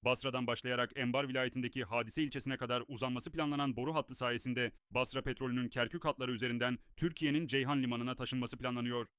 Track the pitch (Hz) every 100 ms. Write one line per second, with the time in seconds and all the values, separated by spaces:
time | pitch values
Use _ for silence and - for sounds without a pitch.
0 | 123 127 139 127 120 117 127 123 120 -
1 | 123 123 139 131 127 127 123 135 123 117
2 | 113 110 151 135 131 131 123 123 120 113
3 | 131 123 120 160 151 143 143 117 131 160
4 | - 127 123 120 127 123 120 - _ 123
5 | 127 135 131 123 131 123 123 - 117 113
6 | 151 139 127 120 123 120 123 123 - -
7 | 175 160 156 147 165 135 131 143 127 117
8 | 120 127 127 131 120 123 127 123 120 120
9 | 113